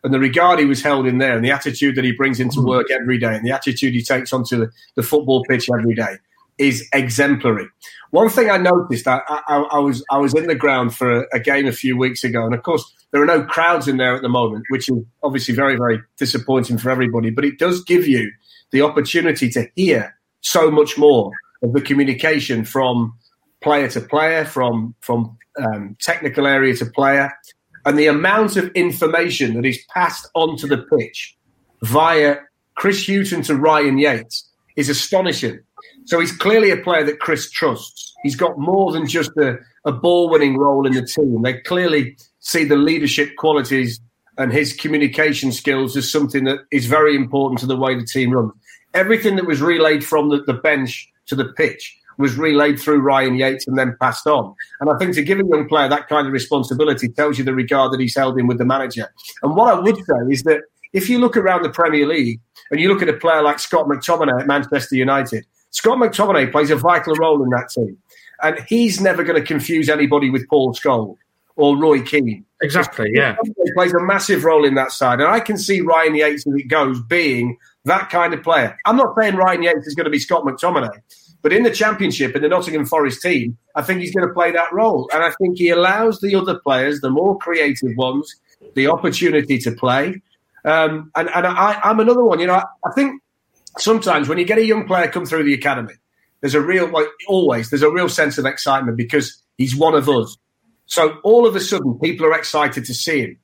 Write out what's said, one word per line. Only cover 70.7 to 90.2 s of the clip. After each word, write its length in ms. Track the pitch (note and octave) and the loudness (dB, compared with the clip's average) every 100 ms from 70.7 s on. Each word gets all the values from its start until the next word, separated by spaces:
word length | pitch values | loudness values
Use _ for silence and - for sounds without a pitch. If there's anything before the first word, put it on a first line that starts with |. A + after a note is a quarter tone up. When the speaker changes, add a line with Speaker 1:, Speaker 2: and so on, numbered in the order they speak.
| A#2+ | 0
Speaker 1:
Scholes 420 | D3 B2 G#2 F2+ _ _ _ - | 0 0 -2 -10 _ _ _ 0
or 200 | C#3+ C#3+ | 2 4
Roy 280 | D#3 C#3+ | 4 2
Keane. 420 | A#2+ D3+ A#2+ G#2 - _ | 2 -2 -2 -6 -14 _
Speaker 2:
Exactly, 480 | D3+ E3 F3 - G#2+ | -2 -2 -2 -4 0
yeah. 240 | A2+ C3+ G2+ | 2 2 0
Speaker 1:
He 280 | - - - | -6 -2 -2
plays 180 | F3+ F3+ | 2 2
a 80 | F3 | 0
massive 440 | F3+ G3 G3 F3 | 0 -2 0 2
role 220 | D#3 D#3 D3 | 4 4 4
in 100 | C3+ | 2
that 160 | C3 | -2
side. 280 | - B2+ B2 | -2 0 2
And 100 | D3+ | 2
I 100 | A3+ | 2
can 180 | A3 G3+ | 0 -6
see 240 | G3 G3 | -2 -2
Ryan 320 | E3 E3 D#3+ | 2 2 4
Yates, 320 | D3+ D3+ D3 D3 | 2 0 0 -4
as 80 | |
it 140 | C#3 B2+ | -4 0
goes, 340 | D#3 C3+ B2+ | 0 0 -2
being 560 | A#2 F3 D#3+ B2 A#2+ A#2+ _ _ C3+ | -2 0 0 0 -4 -6 _ _ -2
that 260 | F#3 F#3+ | 0 0
kind 240 | F3 E3+ D#3 | 0 0 -2
of 80 | |
player. 340 | D#3+ D#3+ A2+ - G3+ | 0 0 0 -2 0
I'm 120 | A#3+ | 2
not 180 | C4 A3+ | 2 2
saying 160 | A3 F#3+ | 0 2
Ryan 280 | F#3 F3 | 2 2
Yates 240 | E3+ D#3+ D3+ | 0 0 -2
is 80 | C#3+ | -4
gonna 160 | D#3 | -2
be 80 | D3 | -2
Scott 240 | - E3+ | 0 -2
McTominay, 520 | C#3 B2+ F3 E3 A#2 - _ _ _ _ | -2 -2 -2 -2 -4 -10 _ _ _ _
but 100 | D3+ | 0
in 120 | F#3+ | 2
the 80 | A#3+ | 2
Championship, 640 | - G#3+ G#3+ F#3+ C3+ C3 C#3 | 2 -2 0 -2 -2 -2 0
in 80 | |
the 60 | D3+ | 0
Nottingham 360 | F3+ F3+ D#3 C3+ | 0 -2 -4 -2
Forest 360 | E3 C#3+ A#2+ | 0 0 -2
team, 340 | F3+ D#3 A#2+ A#2 _ - | -2 -2 -2 -8 _ -8
I 60 | |
think 180 | E3 F#3 | -4 -4
he's 140 | F3 | -2
gonna 180 | F#3+ F3+ | -2 -2
play 200 | F3 E3+ | 0 0
that 200 | E3+ E3+ | 0 -2
role. 380 | F3+ A3 D#3+ C3 | 0 0 0 -2
And 120 | D#3 | -2
I 80 | E3 - | -2 0
think 160 | F#3 F3+ | -2 2
he 120 | F3 | 2
allows 520 | F3 F3+ G3+ A3+ G#3 | 4 2 2 0 0
the 140 | G3 G3 | 0 0
other 240 | F#3+ E3+ | 0 -4
players, 420 | - C3 C3+ C#3+ | 0 0 0 -2
the 80 | C3+ | -2
more 260 | C3+ F#3+ G3 | 0 0 -2
creative 580 | - E3+ D3 C3+ C3 A2+ | -2 0 0 -2 -4 -2
ones, 380 | B2+ C3+ D#3 - _ _ - - | -2 -2 -6 -14 _ _ -8 -2
the 120 | C3+ | 0
opportunity 720 | E3 F3 - F3 D3+ C#3+ C3 | 2 0 0 0 0 0 -2
to 140 | A#2 | -2
play. 500 | A#2 B2+ C3 D#3 G3 | -4 0 0 -2 -6